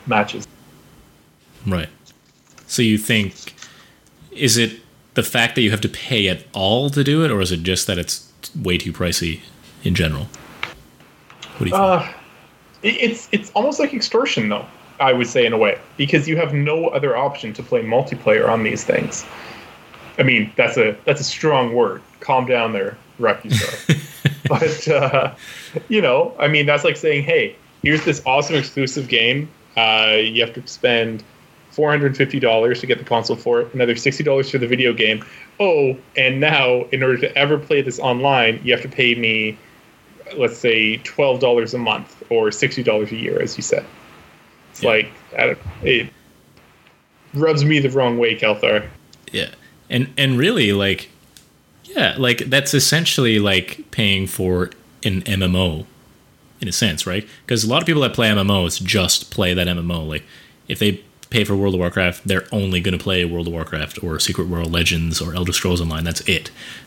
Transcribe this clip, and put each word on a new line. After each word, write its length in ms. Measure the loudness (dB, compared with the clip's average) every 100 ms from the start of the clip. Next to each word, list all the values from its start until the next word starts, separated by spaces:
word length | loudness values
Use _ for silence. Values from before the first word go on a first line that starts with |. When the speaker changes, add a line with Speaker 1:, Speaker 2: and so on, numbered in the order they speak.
| -4
Speaker 1:
matches. 420 | -2 -2 -6 -14 -20 -20 -20 -20 -20 -20 _ _ _ _ -10
Speaker 2:
Right. 240 | -4 -4 -4 -12 -20 _ _ _ _ -20 -8
So 160 | 0
you 160 | 2 2
think, 560 | 2 0 0 -6 -18 -20 -20 -20 -20 _ _ _ -18
is 260 | -2 0 2
it 220 | 0 -4 -20 _ _
the 80 | -2
fact 320 | 0 2 0
that 80 | 2
you 80 | 2
have 100 | 2
to 60 | -4
pay 380 | -6 -4 0 0
at 140 | -2 -6
all 380 | -2 0 2 0
to 140 | 0
do 200 | 0 2
it, 60 | 2
or 100 | 0
is 120 | 0
it 100 | -2
just 240 | -2 -2 -2
that 120 | -4
it's 340 | -4 -8 -12 _ -14 -6
way 180 | -2 -2
too 140 | -2
pricey 480 | -4 -4 -2 -4 -8 -14 -20 -20 -8
in 100 | -4
general? 320 | 0 0 -2 -8 -12 -20 -14 -14 -14 -20 -20 -20 _ -20 -20 -16 -6
What 20 |
do 60 | -2
you 40 |
think? 40 |
Speaker 1:
Uh, 380 | 2 4 2 0 -12 -20 -20 -20 _ _ -6
it, 120 | -4 0
it's, 280 | 0 -2 -4
it's 180 | -4 -2
almost 280 | -2 0 0
like 140 | -2
extortion, 560 | -2 -2 0 0 -2 -2
though, 160 | -4 -8 -18 -16 -2
I 140 | 2
would 140 | 2 0
say, 180 | 2
in 80 | 2
a 60 | 4
way, 200 | 2 0 -6 -6
because 280 | 0 2 2
you 120 | 0
have 160 | 0
no 320 | 0 0 0 0
other 260 | 0 0 0
option 340 | -2 -4 -10
to 100 | -10
play 200 | -2 -2
multiplayer 680 | 0 0 0 -2 2 4 4
on 140 | 2
these 220 | 0 -2
things. 420 | -2 0 -2 -8 -14 -16 -18 -18 -20 -20 -20 -20 -10 0
I 40 |
mean, 280 | 2 2 0 0
that's 220 | 0 2
a, 180 | 0 0
that's 160 | -2 -2
a 40 |
strong 500 | -2 -2 0 2 2
word. 260 | 2 0 -2 -14 -14
Calm 260 | -2 -2 0
down 260 | 0 0
there, 240 | -2 -4 -8 -18 -2
Rocky 320 | 0 0 -2
Star. 460 | -2 -2 -6 -2 -2
Speaker 2:
<laughs> 60 | -2 -6 -4 -2 -2
Speaker 1:
But, 400 | 0 0 -2 0
uh, 440 | 2 2 0 -2 -6 -20 -18 -10 -10 -2
you 140 | 2
know, 320 | 4 2 2 0
I 80 | 0
mean, 180 | 2 2
that's 160 | 2
like 140 | 2 0
saying, 260 | 0 0
"Hey, 320 | 2 2 0 -6 -20 -4
here's 200 | 0 0
this 160 | 0 -2 0
awesome 300 | 0 2 -2
exclusive 500 | -2 -4 -4 -4 -2
game. 420 | 2 2 0 -4 -12 _ 0
Uh, 400 | 2 2 2 2
you 260 | 2 0
have 80 | -2
to 120 | -4 -14
spend 560 | -2 0 2 0 -6 -12 -20 -20 _ -10
four 180 | 0 2
hundred 280 | 2 2 2
fifty 240 | 0 2
dollars 400 | 2 4 4 0
to 60 | 0
get 120 | -2
the 60 |
console 320 | 0 0 0 -4
for 240 | 0 0
it, 120 | 0
another 200 | 0 0
sixty 300 | 2 0 0
dollars 260 | 0 0 0
for 80 | -2
the 80 | 0
video 260 | 2 2
game. 320 | 2 0 0 -6 -20 -14 -2
Oh, 360 | 2 4 2 -2 -6 0
and 240 | 0 2
now, 420 | 2 2 2 2 0
in 100 | -2
order 120 | 0 0
to 200 | 0 0
ever 200 | 2 0
play 220 | 0 0
this 200 | 0 -2
online, 600 | -2 0 2 4 2 0
you 80 | 0
have 100 | -2
to 60 | -2
pay 260 | 0 0
me, 420 | 2 0 0 -2 -6 -16 -20 -20 _ _ -20 -12 -2
let's 220 | -2 0
say, 380 | 0 2 2 0
twelve 400 | -6 0 0 2
dollars 340 | 2 2 0
a 60 | -2
month 420 | -2 -4 -6 -16 -2
or 220 | 0 2
sixty 320 | 0 -2 -2
dollars 300 | 0 0 -2
a 40 | -6
year," 240 | -4 -2
as 160 | -4 -6
you 60 |
said. 220 | -4 -4 -4 -16 -20 -20 -20 -20 _ _ _
It's 100 | -4
Speaker 2:
Yeah. 80 | 0
Speaker 1:
like, 220 | 0 0 -8 -12 -4
I 80 | -2
don't, 120 | -2 -8 -6
it 260 | -2 0 -2 -12 _ _ _ _ _ _ _ _ _ _ _
rubs 300 | 0 2 4
me 140 | 4 4
the 120 | 2
wrong 280 | 2 2 2
way, 180 | 0 2
Kelthar. 520 | 0 2 2 2 -2 -14 _ -20 -10
Speaker 2:
Yeah. 200 | -8 -8 -10 -20 _ -4
And, 240 | -2 -2 0
and 220 | 2 2
really, 340 | 2 2 2
like, 380 | 4 2 0 -4 -20 _ -20 _ _ _ _
yeah, 300 | -10 0 0 2
like, 220 | 0 0
that's 340 | 0 0 2
essentially, 680 | 0 2 2 0 2 2 4
like, 500 | 4 2 0 -10 -12
paying 380 | -2 0 2 -2
for 420 | -2 0 0 -2 -6 -20 -6
an 220 | -4 -2
M 180 | -2 0
M 140 | 0 2
O 300 | 0 -2 -10 -18 -20 _ _ _ _ -12
in 80 | -6
a 40 |
sense, 320 | -2 -2 -2
right? 220 | -4 -6 -8 -14 -6
'Cause 160 | -2
a 40 | 0
lot 140 | 0
of 40 | 0
people 160 | 0
that 120 | 0
play 140 | 2 2
M 100 | 2
M 100 | 2
Os 300 | 2 0 -2
just 540 | -2 0 2 0 -4
play 220 | -2 0
that 120 | 2 0
M 100 | -2
M 140 | -4
O. 140 | -4
Like, 180 | -6 -8 -10 -20 -20 _ -10
if 100 | 0
they 220 | 0 0 -6 -20 -4
pay 120 | -2
for 140 | 0 0
World 180 | 0
of 60 | 0
Warcraft, 480 | 0 0 0 -2 -2
they're 180 | -2 -2
only 280 | -2 0 0
gonna 160 | 0 -2
play 280 | -2 0
World 240 | 0 -2 -4
of 40 |
Warcraft 520 | -6 -6 -6 -8 -6
or 160 | -6 -4
Secret 260 | -2 -2 -2
World 240 | -2 -2
Legends 500 | 0 2 2 -2 -2
or 140 | -4
Elder 180 | -4 -2
Scrolls 280 | -2 0 0
Online. 240 | -2 -4
That's 160 | -4 -4 -2
it. 240 | -2 -2 -18 -18 -18